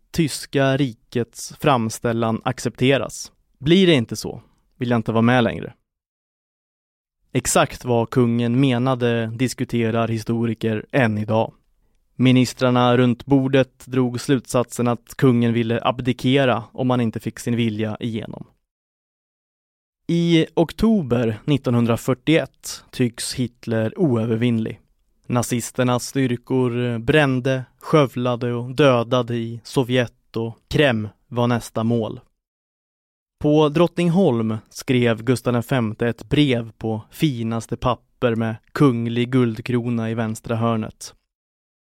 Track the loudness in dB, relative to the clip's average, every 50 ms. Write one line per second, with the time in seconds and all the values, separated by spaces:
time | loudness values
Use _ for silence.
0 | _ _ -2 -2 -2 -2 -2 -8 -10 -4 0 0 2 2 2 2 0 -2 -4 -8
1 | _ _ -4 -4 -4 -4 _ -14 -16 -16 -12 -2 2 2 2 2 2 -2 -4 -4
2 | -4 -2 -2 0 0 -2 -2 -2 -4 -6 -6 -4 -6 -8 -4 0 2 2 2 2
3 | 0 -4 -8 -14 -16 -18 _ _ _ _ _ _ 0 4 4 6 6 6 4 4
4 | 2 -2 -6 -8 -8 -10 -10 -12 -16 _ _ _ _ _ _ _ -4 0 0 0
5 | 0 0 2 4 4 4 4 4 2 0 -2 -4 -10 -12 -14 _ _ _ _ _
6 | _ _ _ _ _ _ _ _ _ _ _ _ _ _ _ _ _ _ _ _
7 | _ _ _ _ _ _ -4 -4 -2 0 2 2 2 0 -2 -8 -4 0 0 0
8 | 0 2 2 2 2 2 2 0 0 0 2 2 2 2 2 0 0 -2 0 0
9 | 0 0 0 -2 -2 -4 -4 -4 -4 -4 -2 -6 -6 -4 -2 -2 0 0 0 0
10 | -2 -2 -2 -4 -4 -2 -2 -2 -2 -2 -2 -2 -2 -4 -4 -4 -6 -4 0 0
11 | 2 2 0 -2 -2 0 0 0 0 -2 -6 _ _ _ _ _ _ _ _ _
12 | _ _ _ 2 4 4 6 4 4 2 0 -2 0 2 2 4 4 4 4 4
13 | 4 2 0 -2 0 0 2 2 2 2 2 2 2 0 _ _ -16 -4 -2 0
14 | 0 0 -2 -4 -2 0 0 -2 -2 -2 -2 -2 -2 -2 -2 -2 -2 0 -2 -2
15 | _ -12 -4 2 2 4 4 4 2 2 0 0 0 0 -2 -2 -2 -2 -4 -2
16 | -2 -4 -4 0 0 2 2 4 2 2 0 0 -4 -8 -8 -4 -2 0 0 0
17 | 0 -2 -4 -6 -8 -8 -10 -8 -6 -4 -2 0 0 -2 -2 -2 -4 -6 -6 -6
18 | -6 -6 -6 -8 -8 -10 -12 -16 -16 -18 _ _ _ _ _ _ _ _ _ _
19 | _ _ _ _ _ _ _ _ _ _ _ _ _ _ _ _ _ _ _ _
20 | _ -2 0 0 2 4 4 4 2 2 _ 0 0 0 0 0 2 2 2 2
21 | 0 0 0 0 0 0 -2 -4 -2 0 0 0 2 2 2 2 4 2 2 0
22 | 0 -2 -4 -2 _ 2 2 2 2 -2 _ _ -14 -14 -14 -14 -16 _ -4 -2
23 | -2 -2 -2 -6 -10 -8 -6 -4 -6 -6 -6 _ -6 -4 -2 -2 -2 -2 -2 0
24 | 0 2 2 0 0 0 0 0 0 0 0 0 -2 -4 -8 -12 _ _ _ _
25 | _ _ _ _ _ -4 -2 -2 -2 -2 -4 -4 -6 -6 -4 0 0 2 0 0
26 | -2 -4 -2 -2 -2 0 -2 -6 -4 -4 -2 0 0 0 -2 -2 -2 -4 -4 -4
27 | -2 2 2 4 4 4 2 0 0 -2 -2 -4 -6 -10 _ _ -4 2 2 4
28 | 4 2 0 -2 -2 -2 -2 -2 -2 -4 -4 -4 -6 -6 -2 0 2 4 4 2
29 | 2 0 0 0 0 -2 -4 -6 -6 -6 -10 -12 -14 -4 -2 -2 -2 0 0 0
30 | 0 -2 -6 _ _ _ -8 -6 -6 -6 -8 -14 _ _ 0 2 2 2 2 0
31 | -4 -8 -12 _ _ _ -2 0 0 2 0 -2 -4 -6 -6 -4 -2 0 0 0
32 | -2 -4 -8 -12 -16 _ _ _ _ _ _ _ _ _ _ _ _ _ _ _
33 | _ _ _ _ _ _ _ _ 0 2 4 4 4 4 4 2 2 2 2 0
34 | 0 2 2 4 4 2 2 0 0 -2 -4 -6 -8 _ -18 -10 -4 0 2 2
35 | 2 2 0 0 0 -2 -2 0 0 -2 -2 -2 -2 -2 -2 -2 -2 -2 -4 -4
36 | -4 -4 -4 -6 -6 -2 0 2 2 2 0 -2 -4 -8 -12 _ -6 -6 -6 -6
37 | -8 -12 -4 -2 -2 -2 0 -2 -4 -4 -4 -6 -6 -8 -8 -4 -2 -2 -2 -2
38 | _ _ _ _ -2 0 0 0 -2 -4 -4 -8 -12 _ _ 2 4 4 4 2
39 | -2 -2 -2 -2 -2 0 2 2 2 0 -2 -4 -6 -4 -4 -2 -2 -2 -4 -2
40 | -2 -4 -4 -4 -4 -4 -6 -8 -6 -6 -4 -2 0 0 0 -2 -4 -8 -12 _
41 | -18 -20 -20 _ _ _ _ _ _ _ _ _ _ _ _ _ _ _ _